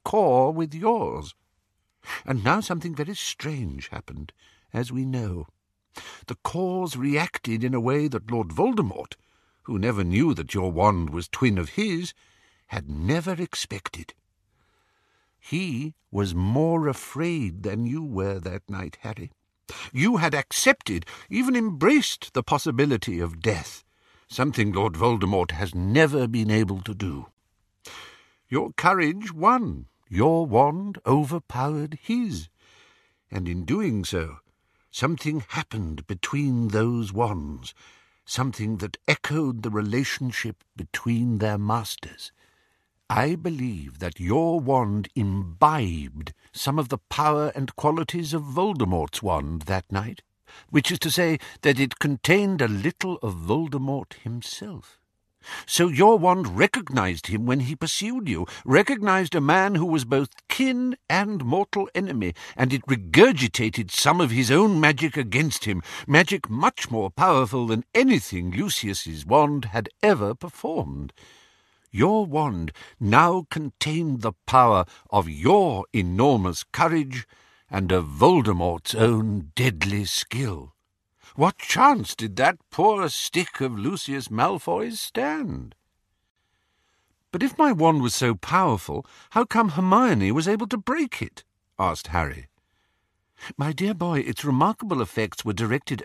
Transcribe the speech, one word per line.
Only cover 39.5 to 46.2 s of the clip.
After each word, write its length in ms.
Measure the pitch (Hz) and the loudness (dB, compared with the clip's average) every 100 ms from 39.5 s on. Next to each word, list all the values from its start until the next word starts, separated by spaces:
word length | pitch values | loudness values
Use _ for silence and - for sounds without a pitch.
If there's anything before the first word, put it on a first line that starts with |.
| 120 | -2
the 80 | 110 | -4
relationship 920 | 107 104 120 135 - 131 113 117 98 _ - | -2 -2 -2 -2 -4 -6 -4 -6 -8 _ -14
between 640 | 78 - 120 117 123 113 | -10 -6 -2 0 0 0
their 200 | 107 104 | 0 -2
masters. 760 | 104 117 107 - - - - _ _ _ _ _ _ _ _ | -2 -2 -4 -12 -14 -18 -20 _ _ _ _ _ _ _ _
I 280 | 107 135 170 | 0 0 0
believe 640 | 170 156 127 95 69 65 | -4 -4 -4 -6 -10 -8
that 180 | 87 - | -8 -6
your 400 | 87 127 165 170 | -2 0 2 0
wand 500 | 127 135 110 104 98 | 0 2 2 -2 -4
imbibed 1200 | - 101 98 92 82 151 156 104 82 69 71 | -2 -2 -2 -6 2 2 4 -2 -4 -8 -10